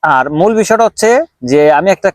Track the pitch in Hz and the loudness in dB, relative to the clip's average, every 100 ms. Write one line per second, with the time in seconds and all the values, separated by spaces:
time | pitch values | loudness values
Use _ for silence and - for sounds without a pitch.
0 | 160 135 131 151 190 226 202 220 226 - | 0 0 -2 0 0 0 -2 0 -2 0
1 | 220 247 330 _ 123 143 147 151 185 185 | 0 0 -2 _ -2 2 2 2 0 -2
2 | 196 | -2